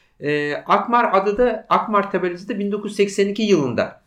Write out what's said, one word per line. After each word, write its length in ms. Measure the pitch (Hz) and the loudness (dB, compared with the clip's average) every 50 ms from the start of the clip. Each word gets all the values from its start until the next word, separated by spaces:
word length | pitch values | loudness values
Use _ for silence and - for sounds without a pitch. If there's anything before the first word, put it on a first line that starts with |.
| _ _ _ - | _ _ _ -10
E, 340 | - 143 147 147 147 147 147 | -6 -4 -2 -2 -2 -4 -4
Akmar 540 | - - - 180 202 208 - 240 240 226 - - | -4 0 2 2 2 2 2 2 2 2 2 2
adı 240 | 196 196 208 202 202 | 2 2 2 2 2
da, 280 | 247 247 220 220 - - | 2 0 0 -2 -2 0
Akmar 420 | 165 196 190 - 214 202 196 196 | 0 0 0 2 0 0 0 0
tabelası 380 | - 185 175 180 175 175 185 - | 0 -2 -2 -2 -4 -6 -8 -8
da 100 | 247 196 | -6 -4
bin 120 | 202 202 | -4 -4
dokuz 200 | 208 208 208 - | -4 -4 -6 -4
yüz 40 | 208 | -2
seksen 320 | - 202 196 - - 196 202 | 0 0 0 2 0 0 0
iki 160 | 202 - 220 | 0 0 0
yılında 580 | 208 196 160 139 127 117 - 95 - - - _ | 2 4 4 2 2 0 0 -2 -2 -4 -12 _